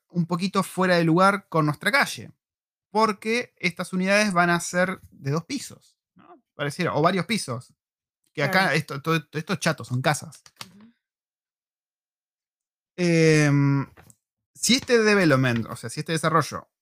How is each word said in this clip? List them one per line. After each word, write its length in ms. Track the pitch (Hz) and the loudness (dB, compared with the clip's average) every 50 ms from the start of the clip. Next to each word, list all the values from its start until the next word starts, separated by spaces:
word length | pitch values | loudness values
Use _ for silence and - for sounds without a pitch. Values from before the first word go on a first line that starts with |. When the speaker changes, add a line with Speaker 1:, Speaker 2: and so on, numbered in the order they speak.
| _ _ | _ _
Speaker 1:
un 180 | - 175 165 | -4 -4 -2
poquito 360 | 165 180 170 190 196 - 202 185 | -2 -2 -4 -4 -2 -2 -2 -2
fuera 320 | - - - 185 185 180 | -2 -2 -2 0 2 2
de 80 | 175 170 | 4 4
lugar 440 | 160 160 175 185 196 202 190 - _ | 4 4 4 4 4 2 0 -2 _
con 180 | - 160 151 | -2 0 0
nuestra 260 | 151 143 - - 202 240 | 0 -2 -2 -2 -2 0
calle, 400 | 285 233 - - 120 104 - - _ _ _ _ _ _ _ _ _ _ _ | 0 0 -2 -4 -10 -14 -18 -20 _ _ _ _ _ _ _ _ _ _ _
porque 640 | - 208 220 214 202 - - 220 226 240 247 - _ - | 0 2 2 2 0 -2 -4 -4 -4 -4 -4 -8 _ -6
estas 340 | - 175 165 - 180 - - | -6 -6 -4 -6 -8 -6 -4
unidades 400 | 185 185 190 202 208 214 214 180 | -4 0 0 2 2 2 2 2
van 180 | 170 175 175 | 2 2 2
a 80 | 175 170 | 2 0
ser 400 | - - - 180 185 180 185 - - - | -2 -4 -2 -2 -2 -2 -2 -8 -12 -20
de 200 | _ - 139 135 | _ -10 -6 -4
dos 140 | 143 165 165 | -4 -4 -4
pisos", 520 | - 277 269 - - - - _ _ _ _ _ _ _ | -6 -10 -10 -12 -14 -18 -20 _ _ _ _ _ _ _
¿no? 260 | _ - - 359 285 _ _ _ | _ -20 -20 -20 -20 _ _ _
Pareciera, 400 | - 147 143 - - 175 139 98 | -8 -8 -6 -6 -4 -4 -2 0
o 60 | 143 151 | 2 2
varios 240 | 175 190 185 170 | 2 2 0 -2
pisos. 460 | - 226 196 - - 120 120 - - _ _ _ _ _ _ _ _ _ _ _ _ _ | -2 -4 -4 -4 -6 -10 -10 -12 -14 _ _ _ _ _ _ _ _ _ _ _ _ _
Que 100 | - - | -4 -2
acá 180 | - 185 185 190 | 0 2 2 2
Speaker 2:
Claro. 120 | 160 139 | 2 0
Speaker 1:
esto, 260 | 160 156 - 143 139 - | -2 -2 -4 -8 -8 -4
todo, 220 | 160 160 160 156 | -2 -2 -2 -4
todo 120 | _ - 151 | _ -10 -10
esto 140 | 160 - 180 | -8 -6 -6
es 40 | - | -4
chato, 240 | - 175 151 - 117 | -2 -4 -4 -4 -6
son 180 | - 123 127 131 | -6 -6 -2 0
casas. 400 | 160 143 - - 165 - - _ _ _ - - - - | 0 -2 -2 -4 -12 -18 -20 _ _ _ -20 -20 -20 -20
Speaker 2:
Ujú. 160 | - 220 233 _ _ _ _ _ _ _ _ _ _ _ _ _ _ _ _ _ _ _ _ _ _ _ _ _ _ _ _ _ _ _ _ _ _ _ _ _ _ _ _ _ | -20 -20 -20 _ _ _ _ _ _ _ _ _ _ _ _ _ _ _ _ _ _ _ _ _ _ _ _ _ _ _ _ _ _ _ _ _ _ _ _ _ _ _ _ _
Speaker 1:
Em, 920 | - 180 170 170 165 160 160 156 151 151 147 143 143 139 139 139 139 131 - _ - - - _ _ _ _ _ _ _ _ _ | -2 0 2 4 4 6 6 6 4 4 4 4 4 4 2 2 0 -2 -6 _ -20 -20 -20 _ _ _ _ _ _ _ _ _
"si 200 | - - - 233 | -4 0 0 0
este 240 | 269 - - 247 233 214 | 0 2 2 2 4 4
development, 640 | 208 208 202 180 160 135 131 135 127 117 117 107 - | 4 4 4 4 4 4 4 2 2 0 -2 -4 -6
o 60 | - | -8
sea, 140 | - - 113 | -12 -12 -10
si 100 | - 151 | -10 -10
este 120 | 147 - 165 | -6 -6 -4
desarrollo 560 | 156 - 160 160 165 139 - 107 85 - _ _ _ | -2 0 0 2 0 0 -2 -6 -12 -14 _ _ _